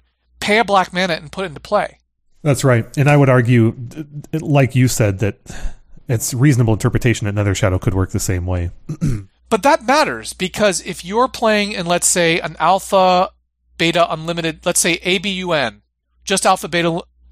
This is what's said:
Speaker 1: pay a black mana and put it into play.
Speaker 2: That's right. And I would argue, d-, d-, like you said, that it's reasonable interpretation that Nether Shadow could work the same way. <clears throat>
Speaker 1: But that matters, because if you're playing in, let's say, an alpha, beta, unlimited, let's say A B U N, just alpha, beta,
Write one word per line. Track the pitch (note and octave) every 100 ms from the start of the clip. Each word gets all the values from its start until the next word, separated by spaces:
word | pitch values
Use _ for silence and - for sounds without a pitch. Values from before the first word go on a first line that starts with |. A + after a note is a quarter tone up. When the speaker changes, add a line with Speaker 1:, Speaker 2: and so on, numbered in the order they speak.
| _ _ _ -
Speaker 1:
pay | - G#3+
a | G3+
black | G3 F3+
mana | F3+ F#3
and | D#3 D3+
put | -
it | F#3+
into | C#3
play. | - G#3 - - _ _ _ _
Speaker 2:
That's | D3+ B2+
right. | C3+ A#2+ - -
And | C#3
I | D3
would | C3+
argue, | B2+ A#2 A#2+ A2+
d-, | B2 A#2+ D#3 D3 D3 -
d-, | D#3+
like | D#3 C#3+ C3
you | B2+ B2+
said, | - G#2 G2
that | G#2 - - - - - - - -
it's | A2+ -
reasonable | A#2+ D3 B2 A2+
interpretation | G#2 B2 - A#2+ A2 G#2
that | G#2
Nether | G2+
Shadow | F#2+ G2+ F#2
could | -
work | F#2+ F#2
the | G2+
same | - F2+ F2+
way. | F2+ E2+ - -
<clears throat> | D#3 D3 G#2+ G2 _ -
Speaker 1:
But | G3+
that | C#4 D#4+ A3+
matters, | D4 A#3 A2+ A2
because | - F#3 - G#3 F3
if | A3 - E3+
you're | A3 B3+
playing | - A3 G#3 G3+
in, | G3+ E3+
let's | F3 -
say, | F#3 E3 E3+
an | D#3+ D#3
alpha, | D#3+ F#3+ - F#3+ F#3 F3+ F#3+ _ _ _ _ -
beta, | E3+ E3 -
unlimited, | D#3+ D#3+ E3+ E3 D#3+ F3
let's | E3+
say | F#3 E3
A | F3+ F#3+
B | G3
U | F#3 F#3
N, | D#3 A#2 G#2 _ _ _ _
just | - F#3+ G#3
alpha, | F#3+ F#3
beta, | E3+ E3+ E3 - _ _